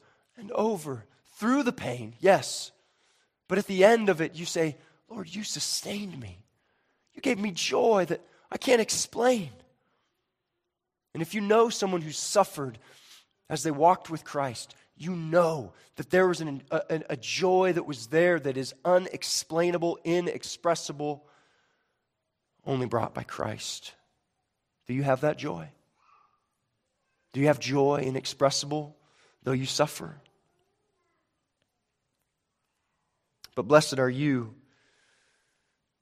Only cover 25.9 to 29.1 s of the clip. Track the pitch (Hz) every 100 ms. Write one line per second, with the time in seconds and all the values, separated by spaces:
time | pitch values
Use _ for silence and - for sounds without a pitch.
25.9 | _ _ _ _ _ _ _ _ _ _
26.9 | _ _ _ _ 131 147 131 117 139 139
27.9 | 143 135 131 - - 139 - 147 151 147
28.9 | _ _